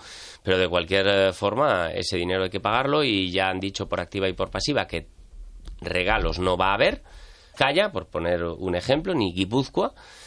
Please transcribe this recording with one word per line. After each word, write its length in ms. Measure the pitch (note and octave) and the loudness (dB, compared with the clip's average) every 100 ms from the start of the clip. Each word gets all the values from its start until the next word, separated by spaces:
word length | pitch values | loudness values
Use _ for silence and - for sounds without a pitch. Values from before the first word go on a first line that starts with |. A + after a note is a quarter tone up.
| - - - - | -16 -18 -18 -8
Pero 140 | - F#2 | 0 2
de 100 | F2+ | 4
cualquier, 400 | F2 E2 G2 G2 | 0 2 2 4
eh, 240 | G2 F#2+ | 4 4
forma, 600 | F#2 G2+ A2+ D3 F#2+ E2 | 2 0 2 2 2 0
ese 240 | E2 F2+ F#2 | -2 -2 -2
dinero 260 | F2 F#2+ | 0 0
hay 60 | F#2 | 0
que 100 | F#2+ | -2
pagarlo 420 | G2+ A#2 C#3 D3+ | 0 0 2 2
y 300 | C#3 G2+ F2+ | 2 2 0
ya 160 | F#2 F#2+ | 2 0
han 120 | F#2 | 0
dicho 260 | F#2+ - F#2+ | -4 -4 -4
por 140 | F#2 | -4
activa 260 | F2 G2+ F#2+ | -4 -2 -2
y 60 | |
por 160 | F2+ F#2+ | -2 -4
pasiva 360 | F#2+ D3 C3 F#2 | -2 0 0 -2
que 200 | E2+ - - - - - - - - | -6 -10 -20 -20 -18 -18 -16 -16 -12
regalos 580 | F2 E2+ F2+ A2 E2+ D#2+ | -4 0 2 2 0 0
no 180 | F#2 F2+ | 0 2
va 140 | F#2+ | 2
a 20 | G#2 | 4
haber. 260 | E3 C4+ - - - - - - | 2 0 -10 -20 -20 -20 -20 0
Calla, 360 | C#3 D#3+ G#3 | 2 2 0
por 140 | - - | -4 -6
poner 360 | E2 E2+ F2 | -2 0 0
un 320 | E2+ E2 F#2 F2 | 0 -4 -2 -2
ejemplo, 380 | - C#3+ F#3+ | 2 0 2
ni 200 | D#3+ G2 | 0 0
Guipúzcoa. 600 | F2 F#2+ B2+ C3 - A#3 - - - | 0 0 0 0 -2 -2 -6 -20 -20